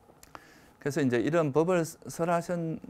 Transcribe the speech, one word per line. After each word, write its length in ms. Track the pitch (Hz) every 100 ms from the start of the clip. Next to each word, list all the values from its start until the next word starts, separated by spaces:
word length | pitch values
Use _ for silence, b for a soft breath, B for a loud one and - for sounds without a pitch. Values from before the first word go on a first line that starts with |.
| - - - B B B B B
그래서 200 | 147 147
이제 160 | 135 120
이런 340 | 104 170 151
법을 320 | 139 165 180
설하신 960 | 160 - - - 170 170 165 175 165 160 -